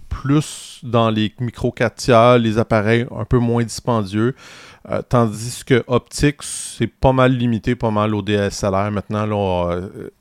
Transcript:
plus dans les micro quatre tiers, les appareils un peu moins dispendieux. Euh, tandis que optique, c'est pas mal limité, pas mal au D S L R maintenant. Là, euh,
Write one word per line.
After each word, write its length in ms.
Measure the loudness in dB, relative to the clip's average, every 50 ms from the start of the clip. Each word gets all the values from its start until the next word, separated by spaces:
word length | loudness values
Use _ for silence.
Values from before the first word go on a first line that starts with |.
| -10 -10
plus 720 | -10 -6 -2 0 0 0 0 -2 -10 -16 -18 -20 -20 -14 -8
dans 260 | -2 0 2 2 2
les 240 | 2 0 -2 -2 _ -6
micro 320 | -8 -8 -6 -4 -4 -4
quatre 240 | -2 0 -2 -2 -2
tiers, 420 | -4 2 4 6 6 8 8 6
les 200 | 6 4 2 0
appareils 480 | 0 0 0 0 0 2 2 0 0 0 -4 -8
un 80 | -10 -4
peu 120 | 0 0 2
moins 240 | 2 2 0 0 -2
dispendieux. 720 | -4 -6 -8 -4 -2 -2 -2 -2 -2 -2 0 0 0 -2 -6 -16 -20 -20 -20 -20 -20 -20 _ -10 -6
Euh, 120 | -6 -6 -4
tandis 560 | 0 2 2 2 2 -2 -6 -10 -10 -10 -10 -2
que 180 | 2 2 2 2
optique, 540 | 0 -2 -2 -2 _ -4 0 0 0 0 -2
c'est 460 | -10 -12 -10 -10 -10 -12 -6 -4 -6
pas 260 | -6 _ 0 2 2 4
mal 180 | 4 4 4 2
limité, 420 | 2 0 0 0 0 0 -2 -4
pas 160 | -2 -2 -2
mal 220 | 0 0 0 0 0
au 60 | -2 -2
D 100 | 0 0
S 300 | 0 0 -2 -4 -2 -2
L 100 | 0 0
R 160 | 0 0 -2
maintenant. 340 | -2 -4 -6 -4 -4 -4 -2
Là, 440 | -2 -2 -2 0 0 0 0 0 -2 -2
euh, 340 | -4 -6 -10 -12 -14 -16 -16 _ _